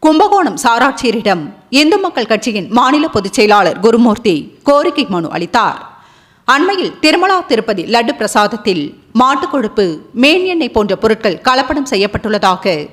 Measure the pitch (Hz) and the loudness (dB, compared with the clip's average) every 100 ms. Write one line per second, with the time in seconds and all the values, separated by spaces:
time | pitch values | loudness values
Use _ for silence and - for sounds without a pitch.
0 | 311 311 415 403 320 165 240 233 262 269 | 4 4 4 4 0 0 0 2 0 0
1 | 254 226 208 185 147 - _ 254 302 415 | -2 -2 0 -2 -4 -14 _ 0 2 2
2 | 370 311 226 220 226 208 170 208 247 294 | 0 -4 -2 -2 -2 -6 -2 0 2 0
3 | 320 226 190 - 208 208 180 151 202 226 | 0 -2 -4 0 4 4 4 2 2 4
4 | 240 208 220 160 123 - - 285 294 - | 2 2 0 -2 -4 -8 2 2 2 -2
5 | 247 180 160 160 175 233 196 - - - | -4 -4 -4 -6 -4 0 -2 -4 -14 -20
6 | _ _ _ _ - 269 359 392 240 - | _ _ _ _ 0 0 2 -2 -4 -2
7 | 311 311 370 381 349 240 226 202 165 226 | 0 2 2 0 -2 -6 -4 -4 0 0
8 | 233 233 214 233 208 220 226 160 147 - | 0 -2 -2 0 0 -2 -4 -4 -4 -10
9 | _ 226 254 285 339 285 214 - 190 156 | _ 0 2 2 -2 -4 -4 0 -2 -2
10 | - - 269 349 370 349 254 226 208 190 | -10 0 2 2 0 -2 -2 -2 -2 0
11 | 220 214 220 160 - 254 269 302 269 208 | 0 0 -2 -2 0 0 0 -4 -2 -2
12 | 202 208 220 208 202 180 202 160 147 | -2 -4 -4 -2 0 0 -2 -4 -6